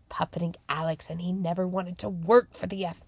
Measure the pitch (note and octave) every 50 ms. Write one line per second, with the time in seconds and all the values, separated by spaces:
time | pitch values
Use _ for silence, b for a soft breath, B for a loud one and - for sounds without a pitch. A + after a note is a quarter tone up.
0 | _ - - - F3 - - E3+ F3 E3 E3+ - _ - C#3+ D#3 E3 D#3+ D#3+ D#3+
1 | - - E3 E3+ F3 F3+ F3+ F#3+ F#3 E3 F3 F3+ F#3 F#3 F3+ F#3+ F3+ F3 F3+ -
2 | - G#3 F#3+ E3+ E3 E3+ A3+ B3 A#3+ - - - - F#3 G3 G3 F#3 E3+ E3 -
3 | -